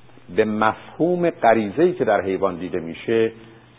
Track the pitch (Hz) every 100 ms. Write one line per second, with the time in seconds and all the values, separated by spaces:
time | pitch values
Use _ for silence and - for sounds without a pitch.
0 | - - - 87 110 107 110 - - -
1 | 170 180 170 - 120 113 104 95 180 -
2 | 113 101 92 92 95 87 90 87 82 82
3 | - 113 113 - - - -